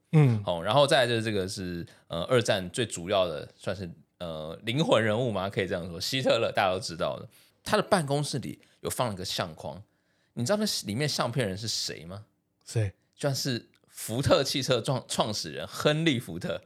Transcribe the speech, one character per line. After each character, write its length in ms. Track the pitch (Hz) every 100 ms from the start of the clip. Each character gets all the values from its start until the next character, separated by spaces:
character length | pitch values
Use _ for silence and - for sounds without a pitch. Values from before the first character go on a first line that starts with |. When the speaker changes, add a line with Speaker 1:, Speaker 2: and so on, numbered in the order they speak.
| _
Speaker 1:
嗯。 280 | 160 139 110
Speaker 2:
哦， 180 | 98 87
然 120 | 90
后 120 | 131 143
再 140 | 151
来 60 | 123
就 80 | 113
是 60 |
这 100 | 110
个 160 | 101 92
是， 360 | 101 92 87 - - -
呃， 140 | 85
二 160 | 90 127
战 280 | 113 107 87
最 160 | -
主 240 | 113 - 85
要 180 | 101 90
的 220 | 73 - -
算 180 | -
是， 160 | 95 90 80 _ -
呃， 380 | 87 78 78 85
灵 200 | 107 127
魂 180 | 165 123
人 160 | 110 107
物 140 | 127
嘛， 160 | 101 95
可 140 | 110
以 40 | 90
这 80 |
样 140 | 92 87
说， 100 | 85
希 220 | - 131
特 180 | - 120
勒 140 | 107
大 140 | - 98
家 80 |
都 40 | 92
知 180 | 127 82
道 220 | 80 64
的。 80 | - _ _ _
他 140 | - 208
的 40 |
办 240 | - 196 139
公 160 | 143
室 160 | 147 139
里 220 | 80 - _ _
有 80 | -
放 180 | - 123
了 60 |
个 100 | 95
相 280 | 90 - 92
框， 280 | 78 82 78 - _ _ _ _
你 100 | -
知 80 | 120
道 60 | 208
那 80 | 214 - 104
里 80 |
面 140 | 107 147
相 240 | - 143
片 160 | 127 107
人 80 | 95
是 100 | 110
谁 380 | - - 55
吗？ 220 | 82 98 107 _ _ _
Speaker 1:
谁？ 280 | - 117 101 - _ -
Speaker 2:
居 100 | 147
然 80 |
是 320 | 131 143 120 - _ _
福 320 | - - 113
特 240 | 143 165
汽 180 | 131 147
车 180 | 127 123
创-， 220 | 113 127 -
创 260 | - 131
始 160 | 101 82
人 160 | 67 82
亨 380 | - 156 156
利· 160 | 165 123
福 160 | - 82
特。 220 | - 82